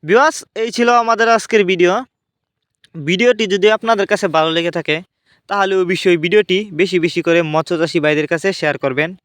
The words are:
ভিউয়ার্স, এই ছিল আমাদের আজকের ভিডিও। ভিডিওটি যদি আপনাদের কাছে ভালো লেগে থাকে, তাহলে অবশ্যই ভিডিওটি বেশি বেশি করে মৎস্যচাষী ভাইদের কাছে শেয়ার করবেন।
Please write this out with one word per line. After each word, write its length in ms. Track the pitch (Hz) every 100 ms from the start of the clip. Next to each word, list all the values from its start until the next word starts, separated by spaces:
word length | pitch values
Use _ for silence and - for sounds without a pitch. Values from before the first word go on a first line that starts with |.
ভিউয়ার্স, 340 | 151 214 294 - - -
এই 80 | 233 233
ছিল 140 | 240 240
আমাদের 240 | 233 226 226 226
আজকের 260 | - 220 185
ভিডিও। 220 | 185 175 196 262 _ _ _ _ _ _ _ _ 170
ভিডিওটি 480 | 143 185 240 220 220
যদি 140 | 196 202 214
আপনাদের 280 | 226 220 196
কাছে 140 | 208 196 160
ভালো 160 | 160 165
লেগে 160 | 170 170
থাকে, 180 | 156 156 185 _ _ _ _
তাহলে 240 | 202 196 190
অবশ্যই 340 | 180 185 185 170
ভিডিওটি 340 | 170 208 202 185 214 156
বেশি 180 | 185 180 160
বেশি 160 | 170 165
করে 120 | 170 165
মৎস্যচাষী 460 | 156 165 175 165 175
ভাইদের 240 | 151 151 151
কাছে 160 | 165 190 185
শেয়ার 160 | 151 139
করবেন। 260 | 139 127 156 190